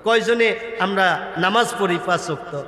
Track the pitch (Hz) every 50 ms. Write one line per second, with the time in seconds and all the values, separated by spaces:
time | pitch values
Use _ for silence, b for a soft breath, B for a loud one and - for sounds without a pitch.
0 | - 208 233 233 202 202 240 233 233 220 196 - - - - - 180 190 196 196
1 | 190 180 165 147 - - - 160 175 185 208 233 233 - - - 196 190 175 170
2 | 170 - 175 165 - - 156 139 - - - 143 135